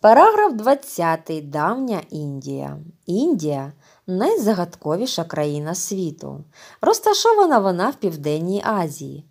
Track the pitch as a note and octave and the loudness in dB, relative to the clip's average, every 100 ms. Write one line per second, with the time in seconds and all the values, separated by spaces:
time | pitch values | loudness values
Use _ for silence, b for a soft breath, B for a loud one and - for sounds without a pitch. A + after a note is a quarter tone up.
0 | G#3+ A#3 G4 G#4+ G#4 A#3 A3 C#4 - - | 8 8 8 6 2 2 0 0 -2 -4
1 | E3 D#3+ - D#3+ D3 D3 D#3 A#3+ C4 G3 | -2 -2 -4 -10 -6 -2 -2 -2 -4 -6
2 | - D#3 D3 C#3 C#3 C#3 C#3 C#3+ D#3+ - | -6 -10 -8 -8 -10 -8 -8 -12 -16 -20
3 | - F#3+ D4+ C4+ D3+ C#3+ C#3 C#3+ b b | -4 -2 0 0 -2 -4 -8 -14 b b
4 | - F#3 C4 A4 G#3+ G3+ F3 - D3+ E3 | -8 -2 0 2 2 0 -2 -6 -4 -2
5 | B3+ - E3 - D3 D3 D3 F3 - F#3+ | -2 -4 -6 -4 -2 -2 -6 -6 -6 -4
6 | F3 D3+ C#3 C#3+ D3+ B B B - A4+ | -6 -8 -14 -14 -18 B B B 0 2
7 | - G#4 A4+ A4 F#4 C4 G3 F3+ G#3 D4 | 2 2 4 4 6 4 2 0 -2 -2
8 | G3 D#3+ D3 D3+ E3+ G3 - G#3+ E3 C#3+ | -4 -4 -2 -2 -2 -2 -2 -2 -2 -6
9 | C3+ C#3 - | -14 -14 -20